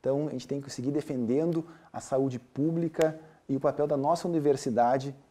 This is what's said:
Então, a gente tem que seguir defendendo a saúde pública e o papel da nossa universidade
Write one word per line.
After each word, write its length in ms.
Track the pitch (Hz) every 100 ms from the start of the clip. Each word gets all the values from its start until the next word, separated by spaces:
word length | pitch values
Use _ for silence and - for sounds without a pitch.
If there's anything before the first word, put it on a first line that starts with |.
Então, 260 | 127 139 151
a 40 |
gente 180 | 127 -
tem 120 | 139
que 80 | 139
seguir 200 | - 127
defendendo 720 | 143 143 131 113 131 165 165 160 - -
a 80 | -
saúde 380 | - 131 135 123
pública 800 | - - 151 165 170 - 160 156 - - _
e 80 | 135
o 40 |
papel 260 | 143 139 147
da 100 | 147
nossa 300 | 143 170 180
universidade 880 | 170 147 135 - 117 120 135 139 135 _